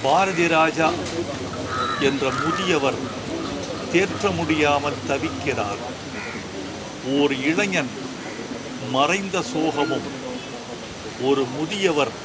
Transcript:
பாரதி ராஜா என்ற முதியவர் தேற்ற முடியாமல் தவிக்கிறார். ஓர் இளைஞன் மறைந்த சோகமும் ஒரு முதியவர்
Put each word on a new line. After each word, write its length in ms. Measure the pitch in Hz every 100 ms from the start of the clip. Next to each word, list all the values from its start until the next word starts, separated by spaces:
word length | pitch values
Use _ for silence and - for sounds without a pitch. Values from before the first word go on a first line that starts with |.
பாரதி 440 | 135 160 190 170 170
ராஜா 420 | 160 160 151 160 170 135 165 147 131 127 - 131 - - - 139
என்ற 220 | 139 135 127
முதியவர் 560 | 160 175 185 165 135 123 127 101 - - - - - - -
தேற்ற 380 | 170 196 - 202 170
முடியாமல் 640 | 160 156 147 143 143 139 127
தவிக்கிறார். 720 | 139 156 135 139 120 104 101 120 127 - - - 107 98 98 95 - - - 127 139
ஓர் 160 | 143 135 139
இளைஞன் 420 | 170 202 180 131 104 127 - - - - - - - 123
மறைந்த 460 | 131 147 190 196 180 160
சோகமும் 540 | 156 160 147 151 - - 131 180 127 247 120 233 120 - - - - 127
ஒரு 140 | 139 131 131
முதியவர் 560 | 160 202 190 147 131 104